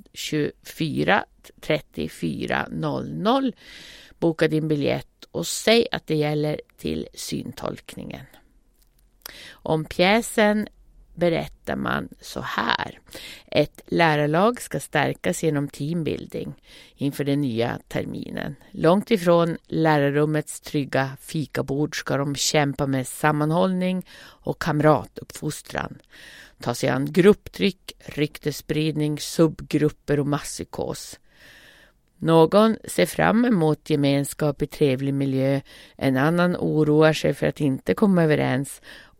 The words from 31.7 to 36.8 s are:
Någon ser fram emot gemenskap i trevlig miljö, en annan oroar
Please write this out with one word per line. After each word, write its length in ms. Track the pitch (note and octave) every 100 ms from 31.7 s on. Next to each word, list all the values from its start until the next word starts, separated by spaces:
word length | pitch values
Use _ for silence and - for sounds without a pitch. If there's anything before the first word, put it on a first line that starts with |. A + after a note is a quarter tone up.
| - _ _ _ -
Någon 600 | D#3+ E3 D#3+ G3 A3 A3
ser 220 | - - F3
fram 400 | - D#3+ G#3 A#3+
emot 440 | G#3 D#3 D3+ -
gemenskap 720 | D3 C#3+ C#3 C#3+ - D3+ C#3
i 60 | D3
trevlig 460 | - D3 C3 C#3
miljö, 480 | C#3 C#3 C3 C3+ C#3 - - - -
en 220 | C3+ C3
annan 380 | C#3+ F3 F3+ F3
oroar 580 | E3+ D#3